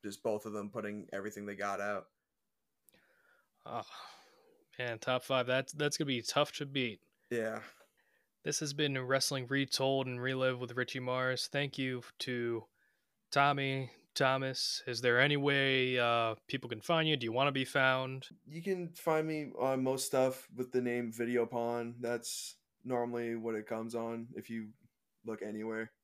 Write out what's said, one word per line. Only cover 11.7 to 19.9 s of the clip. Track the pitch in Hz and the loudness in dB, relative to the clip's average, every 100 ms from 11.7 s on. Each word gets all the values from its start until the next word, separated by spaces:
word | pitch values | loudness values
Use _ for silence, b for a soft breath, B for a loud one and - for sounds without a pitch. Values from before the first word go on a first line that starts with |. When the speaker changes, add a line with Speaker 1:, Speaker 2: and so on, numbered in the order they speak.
| - | -2
Speaker 2:
you | 131 127 - _ | -2 -2 -8 _
to | - 123 120 113 - _ _ _ _ _ _ | -4 -2 0 -2 -6 _ _ _ _ _ _
Tommy, | - 139 143 139 135 127 - _ | 4 4 4 0 -2 -4 -10 _
Thomas. | - 135 135 135 131 - - - | 2 4 4 0 -2 -2 -4 -4
Is | 117 | 0
there | 123 120 | 4 6
any | 143 147 | 6 6
way, | 143 139 135 135 127 127 | 4 4 4 4 2 4
uh, | 120 117 113 110 _ | 4 4 2 -2 _
people | 135 117 | -8 -6
can | 113 | -10
find | - 165 160 | 0 2 4
you? | 147 | 2
Do | 117 | 2
you | |
wanna | 117 139 | 2 2
be | 135 131 | 2 0
found? | 143 131 131 131 131 - - - | 4 6 4 0 -6 -12 -20 -14
Speaker 1:
You | 156 | -8
can | 170 185 170 | -2 -2 -4
find | 175 - 160 156 | -4 2 2 2
me | 156 147 - | -2 -4 -2
on | 131 135 | 0 2
most | 131 | 2